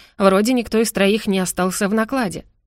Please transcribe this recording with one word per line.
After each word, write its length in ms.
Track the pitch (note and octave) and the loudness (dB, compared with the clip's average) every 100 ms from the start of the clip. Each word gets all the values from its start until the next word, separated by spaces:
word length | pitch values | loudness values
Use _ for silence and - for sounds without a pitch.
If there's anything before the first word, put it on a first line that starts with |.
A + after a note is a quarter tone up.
| - - | -18 0
вроде 340 | G3 F#3+ G#3+ | 4 4 2
никто 280 | B3+ A3 A3 | 0 0 0
из 120 | A3+ | 0
троих 360 | - G3 G#3+ G#3+ | 0 2 2 0
не 120 | F#3+ | -2
остался 480 | F3+ - F#3 - G3+ | -2 -2 -4 -2 -2
в 60 | |
накладе. 500 | A3 A3 C4+ G#3 D#3+ - _ | -2 -2 -4 -4 -8 -14 _